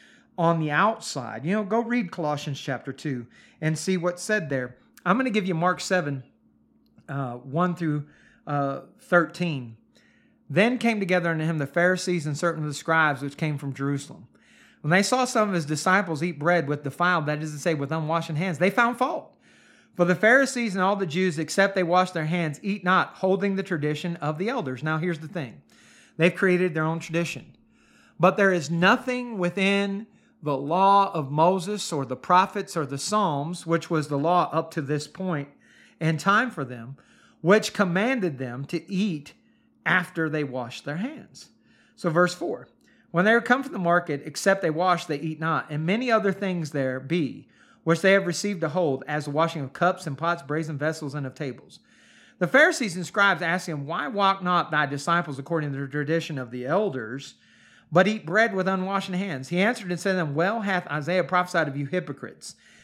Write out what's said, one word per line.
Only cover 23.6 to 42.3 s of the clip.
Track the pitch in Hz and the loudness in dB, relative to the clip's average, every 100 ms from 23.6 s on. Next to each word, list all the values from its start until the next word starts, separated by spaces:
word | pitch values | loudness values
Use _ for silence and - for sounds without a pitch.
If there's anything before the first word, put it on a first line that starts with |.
tradition | 190 170 147 151 175 170 | -4 -2 -2 -4 -6 -6
of | 147 156 | -4 -4
the | 202 | -4
elders." | 262 143 127 | -4 -4 -4
Now, | 156 156 | -2 -2
here's | 175 156 | -2 -4
the | 160 | -6
thing. | 185 123 - _ _ _ - _ - | -8 -10 -12 _ _ _ -20 _ 2
They've | 170 | 2
created | 175 190 180 185 | 4 2 4 2
their | 156 | 0
own | 160 165 | -2 -2
tradition. | - 165 170 127 - - _ _ _ _ _ - | -4 -4 -4 -6 -14 -20 _ _ _ _ _ 2
But | 175 185 | 4 6
there | 196 | 4
is | 180 139 | 4 0
nothing | 170 180 247 254 247 240 214 | 4 4 4 0 -6 -6 -4
within | 175 185 190 202 202 196 226 _ _ _ | -2 2 2 2 0 -4 -10 _ _ _
the | 147 135 | -4 -4
law | 143 175 196 202 196 | 0 4 6 6 4
of | 170 131 | 0 -2
Moses | 147 170 190 175 208 - | 4 4 4 -2 -6 -4
or | 151 | -4
the | 131 127 | -4 -6
prophets | - 180 196 208 190 170 | 4 4 4 -2 -6 -4
or | |
the | 135 135 | -4 -6
Psalms, | - 214 190 143 151 175 165 | -2 0 0 0 -4 -6 0
which | 165 - | -2 0
was | 165 143 | -2 0
the | 143 | 0
law | 156 180 151 | 2 4 2
up | 156 165 | 0 -2
to | - | -6
this | 135 151 147 | -2 -4 -4
point | - 185 156 139 _ _ _ - - | -8 -4 -4 -6 _ _ _ -20 -4
in | 160 156 | -2 0
time | 196 208 247 | 2 2 2
for | - | -4
them, | 123 123 117 139 _ _ _ _ | -8 -10 -14 -16 _ _ _ _
which | 156 214 214 | 6 6 4
commanded | - 190 175 233 262 185 131 | 0 0 2 0 0 -2 -4
them | 131 123 139 | -8 -8 -6
to | 170 - | -8 -4
eat | 185 208 151 - - _ _ _ _ - | -2 -2 -2 -8 -20 _ _ _ _ 0
after | 180 175 165 160 | 0 0 -4 -2
they | 151 | -2
washed | 143 127 120 - | -4 -6 -8 -10
their | - 156 | -8 -6
hands. | 240 311 - - - _ _ _ _ - | -6 -10 -18 -20 -20 _ _ _ _ -6
So | 175 | 0
verse | 160 175 | 2 2